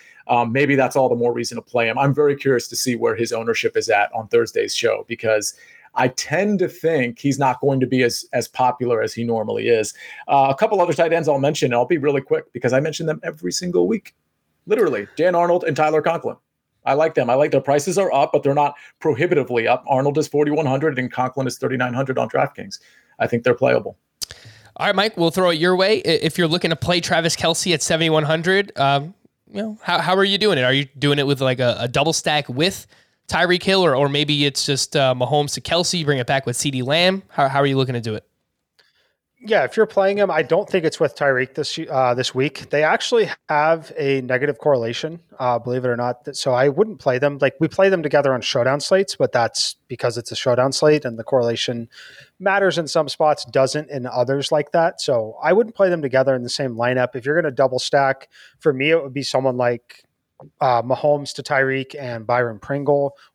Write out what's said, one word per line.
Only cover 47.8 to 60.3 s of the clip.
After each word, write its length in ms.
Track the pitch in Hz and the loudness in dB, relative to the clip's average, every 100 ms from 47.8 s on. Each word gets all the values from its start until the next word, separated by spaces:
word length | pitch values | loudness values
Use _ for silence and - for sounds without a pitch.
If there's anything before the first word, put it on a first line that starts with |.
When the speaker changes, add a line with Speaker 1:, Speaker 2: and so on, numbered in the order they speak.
| 190 | 4
Speaker 3:
them 120 | 190 | 4
together 320 | 151 147 139 | 2 2 2
on 60 | 127 | 0
showdown 400 | - 135 120 143 | -2 0 0 0
slates, 340 | - 190 196 | 2 2 2
but 180 | - 131 | 0 0
that's 440 | 127 113 - - - - | 2 0 -2 -6 -8 -14
because 300 | 123 123 117 | -6 -4 -4
it's 140 | 117 | -8
a 40 | 117 | -4
showdown 360 | - 123 131 | 0 2 2
slate 320 | 131 151 151 | 2 2 2
and 120 | 131 113 | 0 -8
the 40 | |
correlation 640 | 113 135 117 117 - 120 117 - - - - - | -2 0 2 -2 -4 -6 -10 -16 -20 -20 -20 -6
matters 360 | 190 196 196 156 | -2 2 2 0
in 120 | 151 | -2
some 200 | 170 147 | -2 -2
spots, 360 | - 151 147 | 0 0 0
doesn't 460 | 123 135 135 151 151 | 0 0 2 0 -6
in 160 | 143 123 | -8 -6
others 440 | 123 123 139 135 | -2 0 -2 0
like 220 | 156 151 | -2 0
that. 280 | 170 165 - | 2 0 0
So 340 | - 123 110 - | -2 0 -2 -4
I 120 | 151 | 2
wouldn't 240 | 185 226 - | 2 2 2
play 140 | 190 | 0
them 120 | 175 | 2
together 320 | 143 131 131 | 0 2 2
in 80 | 131 | 0
the 60 | 120 | -2
same 260 | - 135 | -6 -6
lineup. 400 | 113 120 127 123 | -2 0 0 -2
If 100 | 135 | -2
you're 160 | 120 156 | -2 0
gonna 140 | 165 | 0
double 240 | 123 135 127 | 0 0 0
stack, 500 | - 143 135 135 - - - _ | 0 2 2 0 -8 -20 -20 _
for 140 | 160 | 0
me, 180 | 131 143 | 0 2
it 100 | 165 | 2
would 140 | 143 | 0
be 80 | 131 | -8
someone 360 | 131 135 131 123 | -4 0 0 0
like, 440 | 123 120 - - _ _ _ | 0 -2 -6 -20 _ _ _